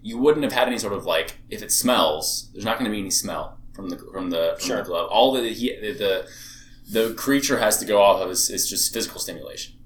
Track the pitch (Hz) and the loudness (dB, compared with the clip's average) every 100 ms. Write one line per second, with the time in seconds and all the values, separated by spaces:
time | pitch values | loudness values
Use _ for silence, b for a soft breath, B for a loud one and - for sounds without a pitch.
0 | 107 113 139 151 139 120 123 120 104 95 | -10 2 4 4 2 2 0 0 -4 -4
1 | 87 82 82 - - - 104 - 123 120 | 0 0 0 -8 -14 -12 -2 0 4 4
2 | 80 78 - - - - 104 117 120 104 | 4 2 -2 -4 -8 -8 -4 -2 -2 -4
3 | 98 - 101 80 - - - - 95 87 | -2 -2 -2 -6 -8 -12 -16 -12 -10 -10
4 | - 95 90 82 82 - 135 113 101 85 | -10 -8 -4 0 0 0 -2 -4 -2 -4
5 | 87 110 131 135 117 110 123 - 107 104 | 0 6 6 4 -2 -2 -4 -4 -8 -2
6 | 101 92 - B B B B B - 110 | 0 -2 -4 B B B B B -4 0
7 | 113 - 131 139 139 120 110 107 104 104 | 0 0 2 2 2 2 2 2 2 6
8 | 101 95 92 90 - 98 - 98 - 113 | 8 6 2 0 -2 -2 -4 -2 -2 -2
9 | 110 - - 82 71 - - - | -6 -6 -8 -8 -12 -12 -14 -16